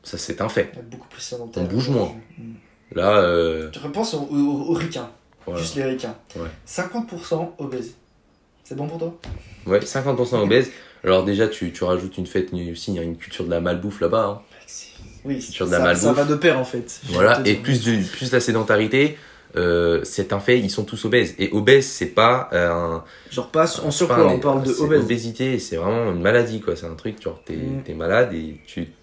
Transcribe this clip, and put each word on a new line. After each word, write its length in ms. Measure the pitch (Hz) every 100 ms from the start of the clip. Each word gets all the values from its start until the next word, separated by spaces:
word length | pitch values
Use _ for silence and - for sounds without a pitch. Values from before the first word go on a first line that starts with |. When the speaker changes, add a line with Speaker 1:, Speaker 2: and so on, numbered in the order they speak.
Speaker 1:
Ça, 160 | - 85
c'est 220 | - 85
un 80 | 110
fait. 240 | - - -
Speaker 2:
On 40 |
est 20 | 117
beaucoup 180 | 117 -
plus 120 | -
sédentaire 420 | - 123 117 -
Speaker 1:
On 40 | 90
bouge 240 | 107 131
moins. 120 | 120
Speaker 2:
aujourd'hui. 200 | 98 - - -
Mm. 140 | 113 113 _ _ _ 82
Speaker 1:
Là, 220 | 95 104
euh, 500 | 87 85 82 80 80
Speaker 2:
Tu 80 | -
repenses 360 | 143 165 220
aux, 140 | 151 143
aux, 400 | 143 143 143 165
aux 40 |
ricains. 360 | 165 165 - 113 - _ _ -
Speaker 1:
Voilà. 140 | 87
Speaker 2:
Juste 160 | 82 143
les 80 |
ricains. 320 | 135 131 117 113 _ -
Speaker 1:
Ouais. 120 | 82 -
Speaker 2:
Cinquante 440 | - - 180 233 -
pour 160 | 170
cent 300 | - 160 170 -
obèses. 360 | 135 123 113 - _ _ _ _ _ _
C'est 100 | - 131
bon 100 | 147
pour 100 | 165
toi ? 200 | 165 165 - - - - -
Speaker 1:
Ouais, 140 | 101
cinquante 320 | - 139 135 123
pour 100 | 123
cent 160 | 120
obèses. 280 | 101 117 131 - - -
Alors 200 | - 92
déjà, 220 | 95 101 110
tu, 240 | - 87
tu 120 | -
rajoutes 320 | 90 90 92 -
une 80 | 90
fête, 240 | 98 92
une, 180 | 90 85
aussi, 200 | 82 -
il 40 | 90
y 20 |
a 20 |
une 140 | 85 82
culture 280 | - -
de 60 | 87
la 100 | 85
malbouffe 400 | 87 87 101 -
là-bas, 240 | 85 113 104
hein. 160 | 104 _ - -
Speaker 2:
C'est, 200 | - - - - -
oui, 140 | 139 139
Speaker 1:
Culture 260 | - - 90
de 60 |
Speaker 2:
ça, 60 | 87
Speaker 1:
la 100 | 87
Speaker 2:
ça 120 | 90 -
va 0 |
Speaker 1:
malbouffe. 160 | 139 147 147
Speaker 2:
de 40 |
pair, 180 | 170 135
en 60 |
fait, 360 | 123 123 117 - 135
je 60 |
Speaker 1:
Voilà, 260 | 87 104 120
Speaker 2:
vais 40 |
te 60 | 104
Speaker 1:
et 40 |
Speaker 2:
dire. 80 | 104
Speaker 1:
plus 220 | 120 127
de, 260 | 113 110 90 -
plus 160 | 127
la 80 | 123
sédentarité, 800 | 120 113 107 107 107 131 147 147 - - - -
euh, 440 | 87 85 85 82
c'est 280 | - - 95
un 80 | 101
fait, 180 | 101 123
ils 100 | 98
sont 140 | -
tous 200 | 104 113
obèses. 300 | 110 120 98 -
Et 120 | 95
obèse, 340 | 104 107 135 135
c'est 200 | - -
pas, 420 | - 117 127 -
euh, 180 | 87 85
un, 340 | 85 85 82 - - -
Speaker 2:
Genre 180 | 127 -
pas 160 | 156
en 260 | 160 - 151
Speaker 1:
c'est 80 | -
Speaker 2:
surpoids, 180 | 170 165
Speaker 1:
pas 60 |
un, 120 | 151
Speaker 2:
on 40 | 123
parle 240 | 143 135
de 100 | 131
Speaker 1:
c'est 80 | 117
Speaker 2:
obèse. 180 | 151 151
Speaker 1:
l'obésité, 580 | 107 117 113 110 131 117
c'est 180 | - 82
vraiment 360 | 92 113 113
une 100 | 87
maladie, 380 | 92 120 113 110
quoi. 160 | - 82
C'est 100 | 82
un 80 |
truc, 260 | 80 123 104
genre, 220 | 85 82
t'es, 120 | - 80
Speaker 2:
Mm. 260 | 80 135
Speaker 1:
t'es 100 | 131
malade 380 | 80 82 110 120
et 260 | 85 78 76 -
tu 220 | - 82 -